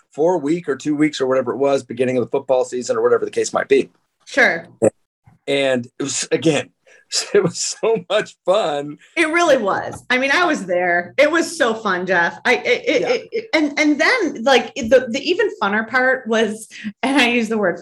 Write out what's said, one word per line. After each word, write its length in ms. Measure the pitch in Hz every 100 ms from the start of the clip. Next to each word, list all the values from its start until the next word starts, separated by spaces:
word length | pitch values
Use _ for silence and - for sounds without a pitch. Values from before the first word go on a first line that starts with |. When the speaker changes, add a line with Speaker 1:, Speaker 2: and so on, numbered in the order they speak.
| _
Speaker 1:
for 220 | - 165
a 60 | 180
week 280 | 139 175 160
or 80 | 135
two 220 | 151 147
weeks 240 | 151 -
or 60 | 131
whatever 260 | 131 120
it 40 | 110
was, 240 | 139 139
beginning 340 | 127 120 123 127
of 80 | 117
the 40 |
football 360 | 139 135 127 123
season 320 | 123 123 117
or 40 |
whatever 220 | 120 117
the 80 | 110
case 220 | 117 110
might 160 | 95 -
be. 200 | - - _ _ _ -
Speaker 2:
Sure. 420 | 277 220 170 170 - 107 - _ _ _ _ -
Speaker 1:
And 400 | 139 135 127 120 -
it 60 |
was, 240 | 139 - -
again, 400 | 156 160 143 - _ _ -
<laughs> 320 | _ - -
it 80 | 202
was 160 | 185 -
so 480 | - - 214 220 175
much 260 | 208 185 - -
fun. 540 | 202 175 147 147 - _ 330
Speaker 2:
It 120 | 311
really 280 | 339 339 269
was. 480 | 196 170 - - -
I 80 | 254
mean, 100 | 269
I 140 | 311 349
was 220 | 247 185
there. 480 | 180 180 175 175 -
It 140 | 294
was 260 | 330 - -
so 160 | 190
fun, 320 | 220 208 180 180
Jeff. 340 | 180 170 - 240
I, 120 | 247
it, 260 | - 226 -
it, 140 | 302
Speaker 1:
Yeah. 80 | 165
Speaker 2:
it, 180 | 254 -
it, 180 | 226 -
and, 260 | 311 294 302
and 200 | 302 277
then, 440 | 330 494 320 208
like, 300 | 247 247 - -
the, 320 | 226 254 247
the 120 | -
even 260 | 294 349 427 -
funner 260 | 202 214 226
part 400 | 254 254 254 220
was, 420 | 226 214 214 - - 214 -
and 180 | 262 277
I 100 | 240
use 200 | 240 214
the 80 | 220
word 220 | 190 170